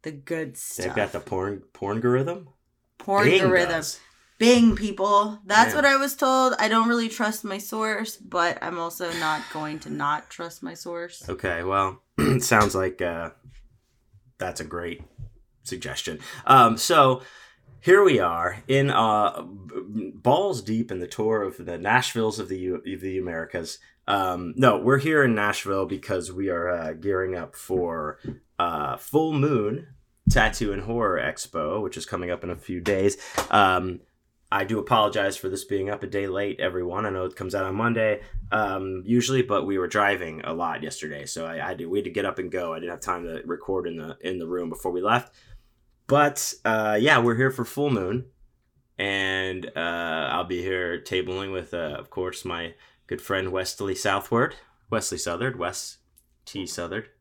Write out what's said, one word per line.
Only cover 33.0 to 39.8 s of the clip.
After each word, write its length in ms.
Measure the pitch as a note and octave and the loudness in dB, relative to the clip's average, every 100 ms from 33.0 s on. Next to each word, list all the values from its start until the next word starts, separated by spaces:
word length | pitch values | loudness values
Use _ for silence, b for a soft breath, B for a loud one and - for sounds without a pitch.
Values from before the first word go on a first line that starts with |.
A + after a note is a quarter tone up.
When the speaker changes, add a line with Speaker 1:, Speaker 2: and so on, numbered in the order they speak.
| G2 - B B B | 2 0 B B B
Speaker 2:
Um, 500 | G#2 G2 F2+ F#2 F2+ _ _ _ _ _ | 6 6 4 0 -6 _ _ _ _ _
I 120 | G2 | -2
do 140 | F#2+ A2 | 0 -4
apologize 580 | G2+ A#2 G#2 G#2 G2 F#2+ | 2 4 4 2 0 -2
for 120 | F#2+ | -6
this 160 | F#2+ | -6
being 260 | - G2 F#2+ | -4 -4 -2
up 140 | G#2 | -4
a 20 | G2 | -4
day 220 | G2+ G2 | -4 -2
late, 320 | F#2 G2+ - | -2 -4 -2
everyone. 460 | F2+ F2+ F2 F#2 G#2+ | -2 -2 -4 -2 -2
I 40 | |
know 140 | F#2+ | -2
it 100 | F#2 | -4
comes 220 | - F#2 G2 | -6 -4 -2
out 80 | |
on 100 | F#2+ | -2
Monday, 460 | G2 A#2 A2+ A2 G#2 B B G2 | 0 0 2 2 0 B B -2
um, 500 | G#2 G#2 G2 F#2+ F#2 | 0 0 -2 -6 -8
usually, 380 | F#2 A#2+ A#2+ C3 | 2 2 2 0
but 240 | B2 G2+ F#2 | 2 0 0
we 120 | |
were 100 | G2 | 0